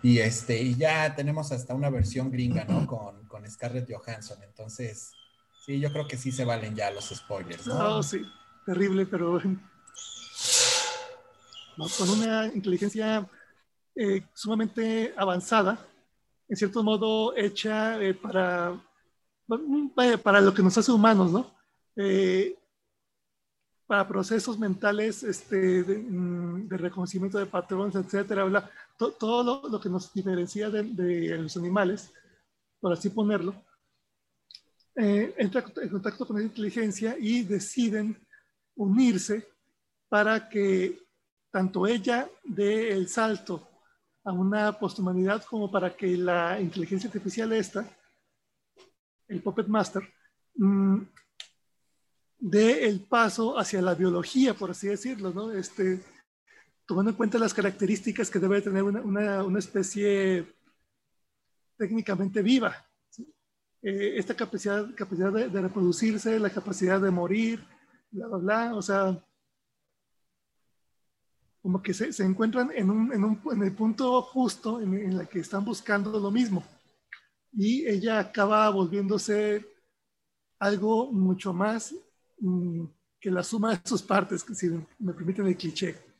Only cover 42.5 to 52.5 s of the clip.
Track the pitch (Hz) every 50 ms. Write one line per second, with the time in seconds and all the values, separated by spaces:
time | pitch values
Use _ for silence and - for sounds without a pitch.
42.5 | 185 170 202 202 214 220 226 226 202 190 185 175 - 240 220 220 214 202 - -
43.5 | 185 151 - - _ _ _ _ _ _ _ _ _ _ _ 202 185 180 190 196
44.5 | 208 214 208 214 208 214 214 185 - - 185 180 180 180 185 190 208 220 214 -
45.5 | 240 220 208 190 196 202 180 180 180 - 208 185 180 175 180 180 175 175 170 170
46.5 | 185 214 190 165 - 190 170 165 190 185 196 220 - 208 - 202 - 226 226 220
47.5 | 220 220 202 - - 202 226 - - _ _ _ _ _ _ _ _ _ _ _
48.5 | _ _ _ _ _ _ - _ _ _ _ _ _ _ _ _ 208 175 - 202
49.5 | 190 - 202 202 214 220 190 - - 190 196 - _ _ _ _ _ _ _ _
50.5 | _ 294 196 196 202 196 196 196 196 208 196 - _ - _ _ _ _ - _
51.5 | _ _ _ _ _ _ _ _ _ _ _ _ _ _ _ _ _ _ 269 180